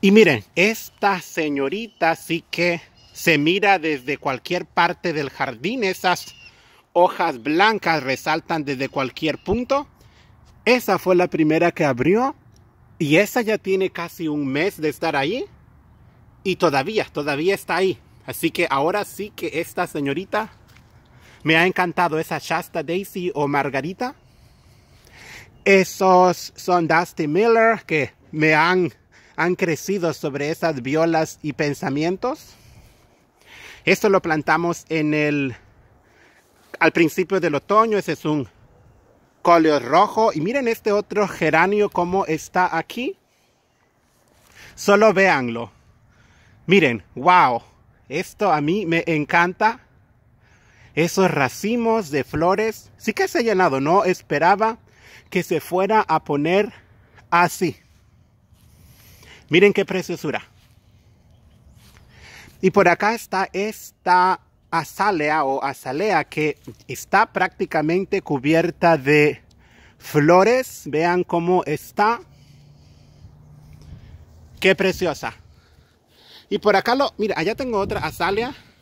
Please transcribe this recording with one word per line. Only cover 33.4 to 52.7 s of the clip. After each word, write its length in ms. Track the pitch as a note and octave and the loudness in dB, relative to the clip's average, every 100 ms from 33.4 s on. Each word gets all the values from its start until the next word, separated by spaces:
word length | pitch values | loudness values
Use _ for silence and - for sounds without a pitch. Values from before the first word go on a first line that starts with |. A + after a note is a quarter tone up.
| _ - - - - | _ -20 -20 -6 0
Esto 220 | F#3+ G#3+ | 2 2
lo 140 | G3 | 2
plantamos 640 | F3 D#3 C#3+ D#3+ E3+ E3+ - | 0 -2 0 0 0 -6 -6
en 240 | D#3+ D3+ | -4 -2
el, 420 | D3+ D3+ D3 C#3 A#2 _ _ _ _ _ _ _ _ _ _ _ - | 0 0 -2 -4 -8 _ _ _ _ _ _ _ _ _ _ _ 0
al 120 | E3 | 0
principio 480 | E3+ E3 - E3 F#3+ | 2 0 0 -2 -2
del 160 | E3 C#3+ | -2 -4
otoño. 420 | - G#3 A3+ G#3 | 0 2 2 0
Ese 160 | F3+ | -4
es 100 | D3 D#3+ | -6 -2
un 220 | D3+ A#2+ _ _ _ _ _ _ _ _ _ | -4 -4 _ _ _ _ _ _ _ _ _
coleo 380 | - E3+ D#3+ D3 | 4 4 4 2
rojo. 520 | A#2 D#3 G3+ A3 A3 | 2 2 4 2 0
Y 80 | D#3 | 0
miren 260 | E3 C#4 A#3+ | -2 -2 -2
este 240 | A3+ A3 | -2 0
otro 360 | G#3 G#3 G3 G3+ | -2 -2 -2 -2
geranio 640 | - D#3+ D#3 F3+ G#3 G3+ | 0 0 2 2 2 0
cómo 360 | - F3 F#3+ F3+ | 0 -2 -2 -2
está 520 | D#3 - F#3 F3+ E3 | -4 -4 -2 0 -2
aquí. 400 | - - C4 G4 _ _ _ _ _ _ _ _ _ _ _ _ _ - - - | -6 -8 -8 -10 _ _ _ _ _ _ _ _ _ _ _ _ _ -20 -20 -6
Solo 380 | - G3+ A3 | 2 6 6
véanlo. 580 | F#3+ F#3+ D3 B2 A#2 A#2 _ _ _ _ _ _ _ _ _ - | 6 4 2 -2 -6 -10 _ _ _ _ _ _ _ _ _ 2
Miren, 380 | F#3+ D3+ A#2 - - | 4 4 0 -8 -2
wow. 460 | C#3+ F3+ C#3+ A#2 - _ _ _ _ | 4 6 4 0 -6 _ _ _ _
Esto 420 | C#3 F#3 - G#3 | -8 -8 -4 0
a 80 | D3+ | 0
mí 240 | D3 G3 E3+ | 0 -2 0
me 180 | E3 E3+ | -2 0
encanta. 720 | D#3+ C#3+ - F3 F3+ G#3+ A#3+ _ _ _ _ _ _ _ _ _ _ - - | -4 0 0 0 0 -2 -2 _ _ _ _ _ _ _ _ _ _ -8 -2
Esos 360 | E3 - F#3 | -2 2 2
racimos 800 | D#3 B2+ - G3+ A#3+ A3+ A3+ E3+ | 2 -2 -2 -4 -2 0 -2 -2
de 120 | C#3+ | -4
flores. 680 | B2+ D3+ E3 G3 A3 | -4 -2 0 0 -2